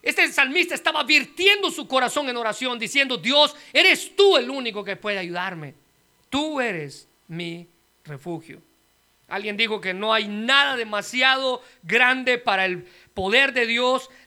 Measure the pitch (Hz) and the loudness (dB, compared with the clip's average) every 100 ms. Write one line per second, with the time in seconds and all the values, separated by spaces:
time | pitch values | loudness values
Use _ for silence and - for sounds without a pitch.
0 | 466 403 330 - 269 311 349 302 - 311 | -2 0 0 2 0 0 -2 -2 -2 -2
1 | 262 302 269 - 370 415 370 - 285 262 | 2 2 2 0 2 4 0 -6 -2 0
2 | 247 294 277 240 226 208 254 240 214 277 | 0 -2 -4 -4 -4 -4 -6 -4 -2 0
3 | 269 240 175 285 294 - - 277 370 320 | 0 0 2 4 4 2 -2 4 4 4
4 | - - 392 330 247 277 240 208 196 190 | -2 6 6 6 2 -4 -6 -6 -8 -8
5 | 208 202 175 175 185 175 147 - _ _ | -4 -4 -4 -6 -6 -8 -14 -18 _ _
6 | _ _ _ 269 311 294 240 175 143 - | _ _ _ -4 -4 -2 -4 -4 -8 -14
7 | _ _ _ 170 170 170 170 _ _ _ | _ _ _ -10 -10 -10 -16 _ _ _
8 | - 143 175 165 - - _ _ _ _ | -18 -14 -10 -10 -12 -20 _ _ _ _
9 | _ _ _ 190 214 208 226 214 185 185 | _ _ _ -8 -6 -2 -2 -2 -6 -6
10 | 214 220 214 208 226 277 277 262 220 208 | 0 0 -2 -6 0 2 2 -2 -4 -6
11 | 196 247 262 262 262 247 - _ 160 220 | -6 0 2 2 0 -4 -10 _ -2 2
12 | 254 262 254 247 247 190 190 180 180 - | 2 2 -2 -2 0 0 0 -4 -10 -20
13 | _ - 190 233 269 254 233 233 247 254 | _ -6 0 2 2 0 0 0 2 0
14 | - - | -4 -20